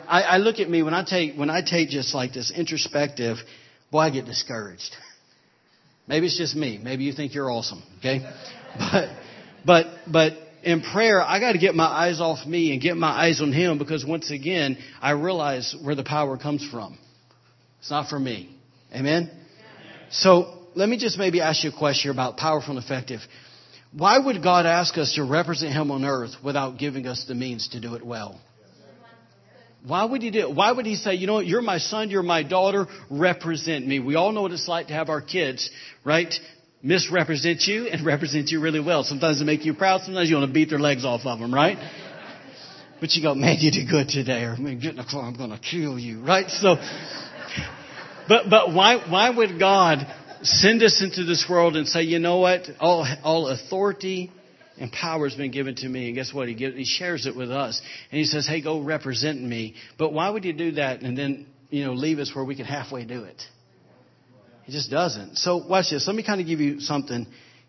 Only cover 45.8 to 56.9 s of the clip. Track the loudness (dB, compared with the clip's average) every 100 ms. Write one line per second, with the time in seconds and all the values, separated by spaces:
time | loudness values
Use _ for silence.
45.8 | -4 -4 -8 -4 2 2 2 2 4 4
46.8 | 2 -12 -12 -14 -14 -14 -10 -10 -10 -12
47.8 | -18 -18 -18 -4 4 4 8 6 6 6
48.8 | 6 6 2 2 4 4 2 4 6 6
49.8 | 6 4 -2 -12 -18 -6 0 4 6 8
50.8 | 6 4 0 -2 -2 0 2 4 4 2
51.8 | 0 0 0 2 2 4 4 4 -2 0
52.8 | 4 4 0 -2 0 0 0 -4 -4 -2
53.8 | 0 -2 -4 -4 -6 -12 -20 _ -20 -12
54.8 | -10 -6 -4 -2 -2 -4 -6 -6 -6 -6
55.8 | -8 -6 -6 -6 -6 -6 -6 -6 -6 -6
56.8 | -4